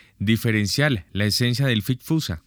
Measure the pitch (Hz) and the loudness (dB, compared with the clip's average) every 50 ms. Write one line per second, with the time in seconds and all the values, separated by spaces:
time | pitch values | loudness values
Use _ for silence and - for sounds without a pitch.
0 | - _ _ - 101 101 113 110 - 120 110 107 104 95 - - 143 151 135 101 | -20 _ _ -4 0 2 2 2 2 2 0 2 0 0 0 0 0 0 0 -2
1 | - _ - 95 104 104 98 - 123 120 120 117 139 135 120 107 - - 131 123 | -4 _ -4 -2 0 0 0 0 0 0 0 0 0 0 0 0 0 -2 -4 -4
2 | - - 160 160 - - 87 80 - | -4 -2 -2 -2 -2 -4 -6 -8 -10